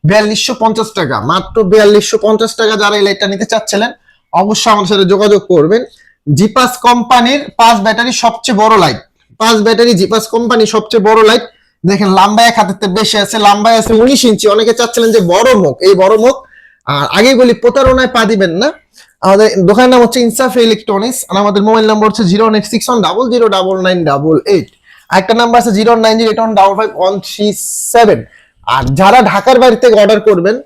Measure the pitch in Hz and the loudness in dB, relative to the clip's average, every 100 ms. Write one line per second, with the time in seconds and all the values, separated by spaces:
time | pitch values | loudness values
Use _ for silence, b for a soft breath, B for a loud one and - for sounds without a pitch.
0 | 151 208 208 220 - 247 226 220 220 - | 2 0 0 -4 -6 -4 -4 -2 -6 -6
1 | 151 120 113 180 185 - 190 214 208 208 | -6 -4 -4 -4 -4 -2 2 4 4 2
2 | 208 220 208 220 220 - 220 214 202 208 | 0 -2 0 -2 -4 -4 -4 -2 -2 0
3 | 202 196 202 196 214 220 214 202 226 - | -2 -2 -6 -6 -4 -6 -4 -4 -4 -8
4 | _ _ _ 165 196 214 - 208 190 202 | _ _ _ -4 -2 -2 0 0 0 0
5 | 185 196 208 202 - 180 156 226 254 b | 0 2 2 0 2 0 2 0 -4 b
6 | b b - 143 214 262 247 247 240 240 | b b -4 0 0 0 -2 -2 0 0
7 | 226 247 240 285 277 - 226 214 202 214 | 2 0 2 -2 -6 0 2 2 -2 -2
8 | 240 - 233 226 - 202 220 220 165 107 | -4 -2 -4 -4 -4 0 2 2 0 -4
9 | _ _ _ _ 220 220 208 220 240 190 | _ _ _ _ 0 0 0 2 2 2
10 | 190 220 220 226 233 233 214 220 214 233 | 0 -2 -2 -4 -2 0 0 -2 -4 -2
11 | 202 220 220 240 - b b b 170 196 | 2 4 4 2 -4 b b b -4 -2
12 | 196 190 202 214 233 226 202 196 208 190 | 0 2 2 2 2 2 -4 -4 -4 -2
13 | 214 214 196 220 202 202 208 226 - 220 | -2 -2 -4 0 0 2 2 0 2 2
14 | 247 277 247 208 208 208 226 226 233 240 | 2 2 0 0 0 2 0 0 -2 0
15 | 226 220 175 180 240 226 165 127 185 185 | 0 2 2 2 2 2 0 0 0 2
16 | 190 220 233 277 b b b b - 143 | 4 4 2 -2 b b b b -6 -4
17 | 143 190 240 262 247 233 240 262 262 262 | -2 0 2 4 2 2 0 0 0 0
18 | 254 254 214 220 185 165 269 - _ b | 0 -2 -2 0 -2 -2 -4 -6 _ b
19 | b b 185 196 220 190 180 208 254 254 | b b 0 2 2 2 0 2 4 4
20 | 233 247 233 226 262 254 226 214 - 196 | 2 0 -2 -2 -2 0 0 0 -2 -4
21 | 226 254 - 196 208 202 208 220 220 214 | -4 -8 -6 -2 0 0 0 2 0 0
22 | 214 - 190 202 220 214 208 233 - 240 | 0 0 -2 0 0 0 -2 -6 -2 -2
23 | 170 185 254 240 226 196 185 190 185 185 | -2 -2 -2 0 0 0 -2 -2 -2 -2
24 | 156 143 151 151 - 196 - b b b | -2 -2 0 -2 0 -2 -2 b b b
25 | b 185 190 226 240 240 233 202 220 233 | b -4 0 -2 2 0 0 0 2 2
26 | 220 220 226 214 226 208 196 196 220 - | 2 0 0 -2 -2 2 0 0 -4 -2
27 | 185 196 - - 208 185 - - - 233 | -4 -4 -10 -4 -4 -4 -10 -10 -2 2
28 | 220 143 107 b b b - 131 135 139 | 2 2 -4 b b b -6 -4 -2 0
29 | 190 247 214 196 262 254 254 226 247 214 | 2 4 2 0 2 4 4 2 2 2
30 | 202 214 214 185 180 247 | 2 2 2 0 0 -4